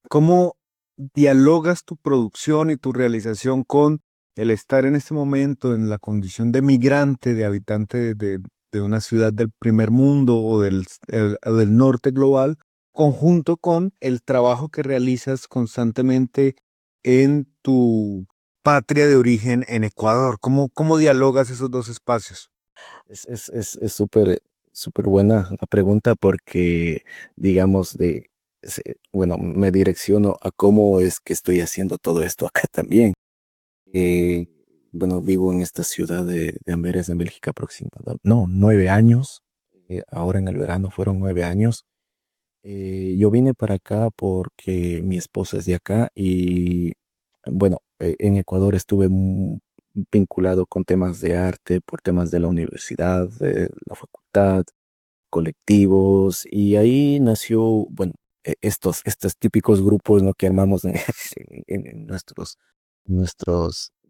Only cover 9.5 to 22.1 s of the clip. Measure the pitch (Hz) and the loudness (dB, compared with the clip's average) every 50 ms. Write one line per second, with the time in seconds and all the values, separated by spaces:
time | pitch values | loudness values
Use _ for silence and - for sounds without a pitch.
9.5 | - _ - 117 110 110 110 107 117 127 135 139 143 143 135 123 120 113 110 110 | -6 _ 0 2 2 2 4 4 4 4 4 4 4 4 4 2 2 2 0 0
10.5 | 110 107 101 98 95 95 92 - - - _ - - 113 107 104 104 - - 113 | 0 2 2 2 0 -2 -4 -6 -12 -20 _ -6 -2 -2 0 0 -2 -4 -2 0
11.5 | 113 113 110 101 107 117 131 135 131 120 - 139 131 135 135 135 139 131 131 143 | 2 2 4 4 6 6 6 4 2 0 -2 -2 0 2 2 2 2 2 2 0
12.5 | 156 - _ _ _ _ _ _ _ - 156 147 127 107 143 170 175 170 143 - | -2 -6 _ _ _ _ _ _ _ 0 0 0 2 2 2 2 2 2 2 -2
13.5 | 170 - - 180 170 165 180 196 - _ - 135 127 120 - - 135 127 123 123 | -4 -2 -2 -2 0 0 -2 -4 -6 _ -4 -4 -4 -4 -4 -2 0 2 2 2
14.5 | 123 123 147 151 - 156 143 135 139 127 127 127 127 120 - 135 135 127 - - | 0 -2 -4 -8 -8 -6 -4 -4 -2 -2 -2 -2 -2 -4 -4 -6 -8 -8 -8 -8
15.5 | - 131 120 113 - - 120 113 110 - 127 131 127 131 131 120 - - 139 135 | -6 -4 -4 -4 -4 -4 -4 -2 -2 0 0 2 2 2 0 0 0 0 0 0
16.5 | 131 _ _ _ _ _ _ _ _ _ - 123 127 131 135 139 147 147 139 - | 0 _ _ _ _ _ _ _ _ _ 0 2 4 4 4 4 2 0 -2 -6
17.5 | _ _ - 139 135 127 123 117 113 110 107 104 101 95 95 - _ _ _ _ | _ _ -2 0 2 4 4 4 2 0 -2 -4 -6 -8 -12 -14 _ _ _ _
18.5 | _ _ - 147 147 143 120 - 147 147 147 147 139 131 120 120 120 110 104 127 | _ _ 0 2 2 2 0 0 2 2 4 6 6 6 6 4 2 2 0 0
19.5 | 120 123 127 110 120 113 107 104 - - 107 110 113 123 131 131 117 - - 123 | -2 -2 -2 -2 -2 -2 -2 -4 -4 -2 0 0 2 2 0 0 -2 -2 -2 0
20.5 | 135 139 139 127 - - 156 156 160 156 156 151 135 131 135 135 127 135 135 120 | 0 0 0 -2 -2 -2 0 2 2 4 4 4 4 4 4 4 4 2 0 0
21.5 | 127 120 131 131 123 127 117 117 117 - _ - | -2 -6 -6 -6 -4 -6 -8 -8 -12 -10 _ -2